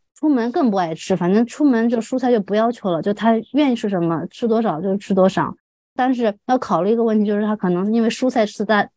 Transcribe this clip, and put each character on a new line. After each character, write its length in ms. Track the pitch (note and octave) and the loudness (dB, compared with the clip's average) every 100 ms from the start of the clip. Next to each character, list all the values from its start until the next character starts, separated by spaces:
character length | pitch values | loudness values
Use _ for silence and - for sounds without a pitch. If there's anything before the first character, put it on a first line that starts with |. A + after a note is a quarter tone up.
| _ _ | _ _
出 120 | D4+ | 0
门 200 | C4 A#3 | 0 0
更 200 | F4+ C4 | 0 0
不 80 | G3 | 0
爱 160 | E3+ | -2
吃， 200 | D#3+ - | -4 -2
反 160 | F#3 F3 | 0 2
正 140 | G#3 | 2
出 180 | A#3+ - | 0 0
门 240 | D4 A3+ A#3 | 2 2 0
就 80 | A#3 | -2
蔬 200 | A3 C4 | -4 -2
菜 120 | B3 | 0
就 100 | A#3 | 0
不 140 | G3 | 0
要 180 | G#3 A#3 | 0 0
求 180 | A#3+ G3 | -2 -4
了， 120 | F3 | -2
就 100 | G3+ | -2
他 220 | G#3 A3+ A3+ - | 0 0 0 0
愿 180 | C4+ C#4+ | 0 2
意 60 | A#3 | 0
吃 100 | G#3+ | -2
什 160 | F#3+ | -2
么， 220 | E3 D#3+ F3+ | 0 -2 -6
吃 180 | - A#3 | -4 -2
多 140 | A3 | 0
少 180 | A3 D#3 | 0 -2
就 160 | F#3+ F#3+ | -2 -4
吃 160 | - | 0
多 160 | F#3+ F#3+ | 2 2
少。 260 | F#3 D3+ - _ _ _ | 2 -4 -6 _ _ _
但 200 | - B3+ | -4 -2
是 200 | B3 A3+ G3+ - | 0 -2 -4 -2
要 100 | B3+ | -2
考 260 | - F3 | 0 0
虑 100 | F#3+ | 2
一 40 | A#3 | 0
个 80 | |
问 160 | A#3 G#3+ | 2 2
题， 60 | G#3 | 0
就 120 | G#3 | 0
是 60 | |
他 100 | G#3+ | -2
可 140 | G#3+ F#3 | -2 -2
能 240 | F3 G3+ | 0 0
因 100 | A#3 | 0
为 60 | A3+ | 0
蔬 220 | - B3+ | 0 -2
菜 160 | B3 G#3 | 0 -2
吃 180 | - | -2
的 240 | G#3 G#3 G#3 | 0 0 -2